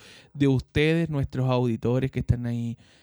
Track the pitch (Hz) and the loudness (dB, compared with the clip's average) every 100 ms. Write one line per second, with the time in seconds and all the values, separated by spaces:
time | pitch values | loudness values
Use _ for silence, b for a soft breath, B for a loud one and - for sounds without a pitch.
0 | B B B 139 139 131 - 151 143 165 | B B B 0 2 2 0 0 2 2
1 | 165 147 135 127 127 127 123 113 117 123 | 0 -4 -4 -2 0 2 0 0 0 0
2 | 131 - - 123 120 120 117 120 b b | -2 0 0 0 -2 -4 -6 -8 b b